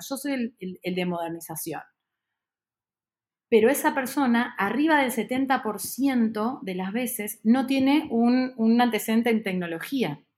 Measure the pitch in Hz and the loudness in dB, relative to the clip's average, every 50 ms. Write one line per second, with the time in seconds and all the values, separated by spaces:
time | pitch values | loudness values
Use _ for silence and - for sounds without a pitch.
0 | - - 277 - - 285 277 254 233 233 - - 185 185 185 - - 180 180 185 | -6 -8 -10 -8 -4 -4 -4 -4 -4 -6 -8 -10 -12 -12 -12 -10 -8 -6 -4 -2
1 | 180 180 175 170 170 165 165 170 - - 160 156 - 165 147 139 - _ _ _ | -2 -2 -2 -4 -4 -6 -8 -10 -10 -12 -10 -10 -8 -8 -10 -10 -12 _ _ _
2 | _ _ _ _ _ _ _ _ _ _ _ _ _ _ _ _ _ _ _ _ | _ _ _ _ _ _ _ _ _ _ _ _ _ _ _ _ _ _ _ _
3 | _ _ _ _ _ _ _ _ _ - 233 220 214 247 285 285 - 302 - 277 | _ _ _ _ _ _ _ _ _ 4 4 6 6 6 4 4 0 0 0 0
4 | 254 - - 294 277 247 233 233 247 240 - - 196 202 226 285 302 320 311 285 | -4 -4 0 0 2 4 4 2 2 0 -2 -4 -2 -2 0 0 2 4 4 4
5 | 269 247 233 226 214 214 254 262 269 262 269 254 - 220 208 190 - - - - | 2 2 0 -2 -4 -2 -2 -2 0 0 0 0 0 -2 -6 -6 -8 -10 -6 -2
6 | 269 277 262 240 226 220 220 214 214 240 262 277 254 185 185 180 185 190 196 240 | 0 0 2 2 2 0 0 -2 -4 -4 -4 -6 -8 -6 -6 -6 -4 -4 -4 -4
7 | 254 240 - - 208 208 - - - 220 240 269 262 262 269 269 262 269 285 311 | -4 -4 -4 -6 -8 -8 -8 -2 2 4 4 4 4 0 0 2 4 4 4 2
8 | 302 - 233 233 233 240 247 254 254 254 254 226 226 226 226 240 247 240 226 202 | 2 0 0 2 4 4 4 2 0 -2 -2 0 2 4 4 4 4 2 2 0
9 | - - 220 226 233 240 226 220 220 196 185 185 175 170 165 165 - - 277 262 | 0 0 0 2 2 2 2 0 0 -2 -4 -4 -4 -4 -6 -8 -8 -4 -2 -2
10 | 214 156 147 - _ _ _ | -2 -2 -2 -6 _ _ _